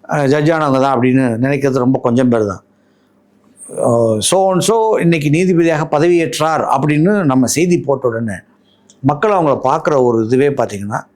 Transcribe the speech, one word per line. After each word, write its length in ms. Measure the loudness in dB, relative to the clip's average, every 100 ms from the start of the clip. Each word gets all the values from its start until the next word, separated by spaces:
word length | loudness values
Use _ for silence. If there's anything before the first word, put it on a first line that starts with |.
| -6
அஹ், 180 | -2 0
ஜட்ஜ் 240 | 2 2
ஆனவங்க 300 | 0 0 2
தான் 200 | 2 2
அப்படின்னு 360 | 0 0 0 -2
நினைக்கிறது 380 | -2 0 -2 0
ரொம்ப 200 | 0 0
கொஞ்சம் 300 | 0 0 2
பேர் 180 | 2 0
தான். 160 | -4 _ _ _ _ _ _ _ _ _ _ -16 -4
அஹ், 420 | 0 2 0 0
so 340 | 0 0 2
and 80 | 0
so 400 | 0 0 0 0
இன்னைக்கு 300 | 0 0 0
நீதிபதியாக 680 | 0 2 2 2 0 -2 0
பதவியேற்றார் 720 | 2 2 0 -2 -2 0 0
அப்படின்னு 540 | 0 0 0 2 2
நம்ம 220 | 0 2 0
செய்தி 340 | 0 0 0
போட்ட 280 | 0 -2 -2
உடனே 260 | -4 -6 -8 -14 _ _ _ _ -6
மக்கள் 300 | -4 0 0
அவங்கள 280 | 0 0 0
பார்க்குற 380 | 0 0 0 2
ஒரு 220 | 2 2
இதுவே 240 | 0 2 0
பார்த்தீங்கன்னா 540 | 0 -4 -4 -8 -8 -10